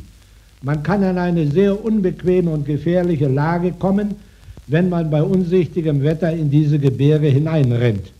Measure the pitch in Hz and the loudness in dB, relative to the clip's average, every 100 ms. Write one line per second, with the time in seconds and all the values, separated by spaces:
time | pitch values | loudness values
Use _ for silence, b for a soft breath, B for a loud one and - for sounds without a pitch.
0 | - b b b b b 131 151 147 202 | -14 b b b b b -6 -4 -2 0
1 | 190 180 175 170 147 151 202 202 226 220 | 0 0 0 0 0 2 2 0 -2 0
2 | 185 - 170 180 170 156 139 147 165 180 | -2 -2 0 2 0 -2 -2 -2 0 0
3 | 175 156 139 135 156 175 175 175 185 202 | 0 0 0 0 0 -2 -2 -2 -2 0
4 | 208 196 B B B B - 156 185 170 | -2 -6 B B B B -4 0 0 0
5 | 160 151 170 190 170 185 165 180 156 139 | 0 0 2 0 2 0 0 -2 -2 0
6 | 143 160 170 165 147 147 147 151 139 113 | 0 0 -2 -2 0 2 2 2 0 2
7 | 143 156 151 135 156 160 123 117 120 98 | 2 2 2 2 2 0 0 2 0 0
8 | - - | -6 -18